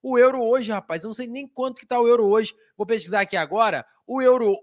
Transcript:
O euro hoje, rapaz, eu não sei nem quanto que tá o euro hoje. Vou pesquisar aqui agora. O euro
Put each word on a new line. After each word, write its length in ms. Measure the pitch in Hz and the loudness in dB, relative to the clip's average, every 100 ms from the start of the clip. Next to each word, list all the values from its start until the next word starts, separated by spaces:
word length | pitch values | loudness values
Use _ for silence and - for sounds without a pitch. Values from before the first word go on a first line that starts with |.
| 262 | -2
O 140 | 247 | 4
euro 240 | 254 262 | 4 2
hoje, 260 | 233 254 220 | 0 0 -2
rapaz, 320 | 208 - 165 | -8 -8 -10
eu 60 | 208 | -8
não 60 | |
sei 140 | 220 247 | -12 -12
nem 200 | 254 277 | -12 -12
quanto 320 | - 262 247 | -8 -8 -8
que 80 | - | -4
tá 100 | 247 | 0
o 80 | 233 | 4
euro 220 | 240 202 | 4 4
hoje. 260 | 214 220 - _ - | 2 0 -8 _ -8
Vou 100 | 208 | -4
pesquisar 360 | 226 165 202 | -4 -2 -2
aqui 160 | 196 185 | -2 -4
agora. 480 | 151 196 226 147 - _ - | -2 0 0 -2 -8 _ -10
O 160 | 262 | 0
euro 380 | 254 254 220 196 | 4 4 2 0